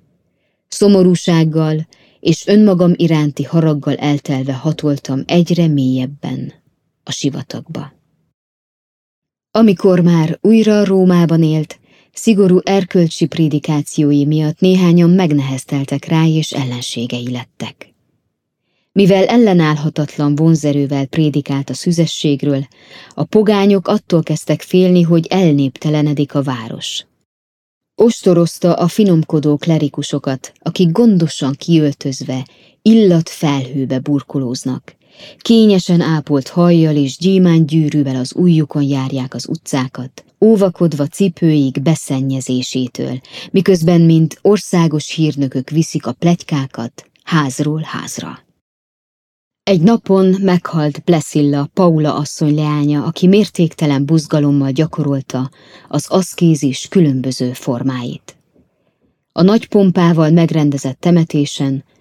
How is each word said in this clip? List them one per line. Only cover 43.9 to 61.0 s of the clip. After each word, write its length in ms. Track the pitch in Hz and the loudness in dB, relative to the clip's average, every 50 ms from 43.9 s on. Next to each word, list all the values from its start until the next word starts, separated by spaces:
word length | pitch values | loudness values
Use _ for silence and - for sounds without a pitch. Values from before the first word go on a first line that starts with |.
| 175 170 | 4 4
mint 380 | 170 165 165 160 160 156 - _ | 4 4 4 4 2 0 -2 _
országos 720 | - 196 208 196 - - - 175 165 156 151 151 - - - | 0 0 0 0 -2 -2 0 0 0 0 0 -4 -6 -6 -4
hírnökök 560 | 160 156 151 143 139 139 127 - 131 127 - | -2 -2 -2 -2 -2 -4 -4 -4 -6 -6 -4
viszik 360 | 151 160 160 - - - - | -2 -2 -2 -2 -4 -8 -8
a 60 | 110 | -8
pletykákat 960 | 127 - - 170 175 - - - 165 139 135 - - - 113 120 _ - - _ _ _ | -6 -2 0 0 0 0 -2 -6 -6 -6 -6 -6 -8 -10 -12 -12 _ -18 -20 _ _ _
házról 580 | _ - 175 156 143 135 127 - - 151 151 156 156 | _ -4 -2 -2 -2 -2 -4 -4 -4 -4 -4 -6 -8
házra. 580 | - - - - - - - - - - - _ _ _ _ _ _ _ _ _ _ _ _ _ _ _ _ _ _ _ _ _ _ _ _ | -10 -12 -12 -12 -12 -12 -14 -14 -14 -16 -18 _ _ _ _ _ _ _ _ _ _ _ _ _ _ _ _ _ _ _ _ _ _ _ _
Egy 180 | - - 196 165 | -2 0 2 4
napon 560 | 160 220 233 226 - - 190 190 190 185 185 196 | 4 4 2 2 0 0 2 2 4 2 2 2
meghalt 640 | 196 185 180 175 - - - 165 147 151 143 - - | 2 0 0 0 -2 -2 -4 -2 -2 -2 -4 -4 0
Blesilla, 680 | - 175 156 - - - 156 147 143 143 143 143 - - | 0 0 0 0 -2 -2 0 0 0 0 -2 -4 -4 -2
Paula 400 | - 185 175 160 151 151 147 - | 0 2 2 2 2 0 0 -2
asszony 400 | - 147 - - - 160 147 147 | -4 -6 -8 -6 -2 -2 0 0
leánya, 500 | 151 151 151 151 147 143 147 147 147 117 | 0 0 -2 -2 0 0 0 0 -2 -2
aki 220 | 170 - - 185 | -4 -4 0 2
mértéktelen 800 | 180 190 214 202 - - - 170 160 - - 165 147 139 135 143 | 4 4 4 2 0 0 -2 -2 -2 -2 -2 -2 0 0 0 0
buzgalommal 640 | 143 165 160 147 - 160 151 147 143 143 143 139 135 | 0 0 0 0 0 -2 0 0 2 0 0 0 -2
gyakorolta 800 | 127 147 160 165 - - 151 143 139 135 131 - - 127 131 - _ _ _ _ - - - - | -2 -2 -2 -4 -2 -4 -4 -4 -4 -4 -6 -6 -8 -8 -8 -8 _ _ _ _ -20 -20 -14 -8
az 180 | - 151 - - | -8 -8 -6 -2
aszkézis 800 | - 190 180 - - - 180 165 160 139 147 135 131 - - - | -2 -2 -2 -2 -4 0 2 2 2 2 0 -4 -4 -6 -8 -2
különböző 640 | - 196 165 147 131 131 127 131 127 - 131 123 | 0 2 2 2 2 -2 -4 -6 -6 -4 -6 -6
formáit. 840 | 123 - - - 123 120 123 131 127 123 120 117 - - _ - - _ _ _ _ _ _ _ _ _ _ _ _ _ _ _ _ _ _ _ | -6 -8 -6 -6 -6 -4 -4 -6 -6 -6 -8 -10 -12 -14 _ -20 -20 _ _ _ _ _ _ _ _ _ _ _ _ _ _ _ _ _ _ _
A 100 | - - | -2 2
nagy 260 | 175 190 214 226 - - | 2 4 4 2 0 0
pompával 640 | - 208 196 185 170 185 175 170 170 165 160 - | 0 2 2 2 2 2 2 2 2 2 2 4
megrendezett 680 | 165 170 165 156 160 160 147 147 139 139 - 131 131 - | 4 4 4 2 2 0 0 0 -2 -2 -6 -8 -8 -2